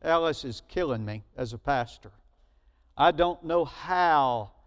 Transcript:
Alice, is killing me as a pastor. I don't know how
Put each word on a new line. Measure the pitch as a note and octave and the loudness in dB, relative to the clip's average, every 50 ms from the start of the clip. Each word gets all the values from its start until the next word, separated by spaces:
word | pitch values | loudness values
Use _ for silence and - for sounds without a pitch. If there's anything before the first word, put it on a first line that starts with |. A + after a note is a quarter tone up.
Alice, | - E3 E3 E3 E3 D#3+ D3 - - | -2 0 0 2 2 0 -2 -4 -8
is | B2 A2 - - | -10 -12 -12 -16
killing | _ - F3+ F3 C#3+ B2 A2 G#2+ | _ -4 -4 -2 -2 -2 -4 -4
me | G#2 G#2+ A2 - _ _ | -8 -8 -10 -12 _ _
as | C3 C3 A2+ | -10 -10 -10
a | A#2+ A2 | -10 -8
pastor. | - C#3+ C#3 B2+ A#2 - - - - G#2 - _ _ _ _ _ _ _ _ _ _ _ _ _ _ _ _ | -4 -2 -2 -2 -2 -4 -10 -18 -20 -20 -20 _ _ _ _ _ _ _ _ _ _ _ _ _ _ _ _
I | - D3 F3 | 2 4 4
don't | E3 D3 F3 F3 E3+ - E3+ | 4 4 0 0 0 -4 -4
know | D#3+ E3+ F3 D#3+ | 0 0 0 0
how | C3+ - - - F3 F#3 F3+ F3 E3+ D#3 D3 C3+ B2+ A#2+ A2+ G#2 - - _ _ | -2 -6 -12 -8 -2 0 2 4 4 4 4 4 2 0 -2 -4 -8 -14 _ _